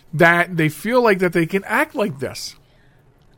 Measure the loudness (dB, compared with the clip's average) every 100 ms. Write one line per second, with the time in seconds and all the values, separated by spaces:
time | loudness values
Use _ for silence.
0 | -6 2 4 4 2 0 -2 -2 -2 2
1 | 2 2 0 0 -2 -4 -2 -2 -2 -2
2 | -4 -4 -8 -10 -14 -16 _ _ _ _
3 | _ _ _